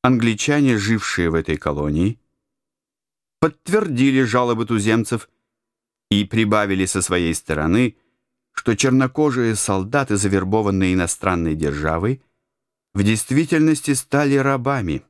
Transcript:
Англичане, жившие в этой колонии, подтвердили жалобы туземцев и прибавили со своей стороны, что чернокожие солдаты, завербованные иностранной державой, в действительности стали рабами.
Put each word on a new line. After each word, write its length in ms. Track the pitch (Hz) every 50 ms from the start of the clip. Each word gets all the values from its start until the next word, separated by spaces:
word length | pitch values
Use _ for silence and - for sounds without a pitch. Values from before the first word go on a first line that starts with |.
| -
Англичане, 720 | 127 131 117 117 117 110 104 - - 147 147 143 131 120
жившие 540 | 107 98 104 113 107 - - - - 87 82
в 20 | 80
этой 240 | 82 78 - 78
колонии, 600 | 71 - 78 71 73 73 76 73 80 90 104 113 _ _ _ _ _ _ _ _ _ _ _ _ _ _ _ _ _ _ _ _ _ _ _ _ _
подтвердили 840 | - 160 151 _ _ - 185 214 220 175 135 120 131 139 131 135
жалобы 460 | 131 110 107 127 123 120 117 110 117
туземцев 600 | 113 117 110 101 110 113 117 107 - 123 113 - _ _ _ _ _ _ _ _ _ _ _ _ _ _ _ _ _
и 140 | 107 101 104
прибавили 600 | - - 113 110 104 107 107 104 98 98 95 92
со 160 | 90 - 95
своей 320 | 87 - 92 90 85 85 80
стороны, 640 | - - - 78 76 76 80 90 117 127 113 - _ _ _ _ _ _ _ _ _ _ _
что 240 | _ - - - 185
чернокожие 800 | - - 135 127 131 131 127 - 151 151 147 123 127 120 113 110
солдаты, 600 | 104 - - 98 95 95 107 131 143 135 - 107
завербованные 760 | 98 101 98 98 95 92 95 104 110 107 101 98 95 95 92 92
иностранной 640 | 92 87 85 - - - 95 92 85 82 80 78
державой, 680 | 78 80 71 71 73 76 78 80 82 95 117 135 131 _ _ _ _ _ _ _ _ _ _ _ _ _ _ _
в 80 | 98
действительности 960 | 101 104 110 107 - - 131 147 165 135 175 156 156 156 156 147 - 147 139
стали 400 | 127 - _ - 143 147 139 139
рабами. 640 | 139 135 139 139 135 120 139 139 131 101 82 73 - -